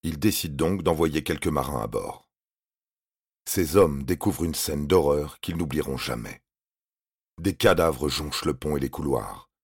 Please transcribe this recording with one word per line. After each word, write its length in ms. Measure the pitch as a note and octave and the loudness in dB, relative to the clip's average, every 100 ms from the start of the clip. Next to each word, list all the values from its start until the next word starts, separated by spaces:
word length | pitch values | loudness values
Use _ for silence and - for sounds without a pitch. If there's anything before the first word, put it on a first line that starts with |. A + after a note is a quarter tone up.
Il 160 | E2+ D#2 | -6 0
décide 380 | G#2 - E2 C#2 | 0 0 -4 -2
donc 260 | D#2+ F#2+ | -2 0
d'envoyer 400 | E2+ D#2+ E2 D2+ | 0 2 2 0
quelques 240 | D#2 D#2+ E2+ | -2 -2 0
marins 340 | D2 C2+ C2+ | 0 -2 -4
à 60 | A1 | -4
bord. 400 | - - - _ _ _ _ _ _ _ _ _ _ _ _ - | -6 -6 -12 _ _ _ _ _ _ _ _ _ _ _ _ -6
Ces 320 | - D#2+ E2+ | -2 2 6
hommes 260 | F2 C#2 | 6 4
découvrent 400 | C2+ E2+ G#2 - | -2 0 0 0
une 100 | E2 | -2
scène 320 | D#2 - D2 D2 | -2 -4 -4 4
d'horreur 540 | F#2 D2 D2 D2 - | 4 6 2 0 -8
qu'ils 160 | - E2+ | -8 -4
n'oublieront 400 | E2 D2 C#2 C2 | -2 -2 -4 -6
jamais. 480 | - A#1 A1 - _ _ _ _ _ _ _ _ _ - | -6 -6 -8 -16 _ _ _ _ _ _ _ _ _ -4
Des 160 | F2 - | -4 2
cadavres 540 | G#2 F2 E2 C2+ D2 | 4 6 4 2 -2
jonchent 340 | - D2+ - | -2 -4 -4
le 100 | D#2+ | -4
pont 220 | D2 D2+ D2 | -4 -2 -2
et 60 | |
les 80 | C2+ | -2
couloirs. 600 | - D2 C2 G1+ G1+ - _ | -4 -2 -2 -2 -14 -18 _